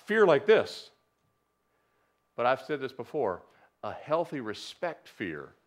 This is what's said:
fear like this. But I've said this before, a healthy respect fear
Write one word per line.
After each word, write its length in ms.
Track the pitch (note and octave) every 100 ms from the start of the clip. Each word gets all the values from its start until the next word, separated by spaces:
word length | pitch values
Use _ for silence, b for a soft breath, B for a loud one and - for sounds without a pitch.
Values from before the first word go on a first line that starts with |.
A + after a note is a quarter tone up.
| -
fear 200 | G#3+ F#3+
like 180 | C#3+
this. 460 | C#3 G#3+ - - - _ _ _ _ _ _ _ _ _ _ _ _ _ _ -
But 100 | A#2+
I've 160 | C3
said 180 | - D3
this 120 | C3
before, 500 | - A#2 D#3 A2 F2 b b b _
a 100 | G#2+
healthy 480 | F#2 - D#3+ D#3+ D3
respect 680 | G#2+ G#2 - - F3 D3+ -
fear 460 | - G2 D2 C2+ _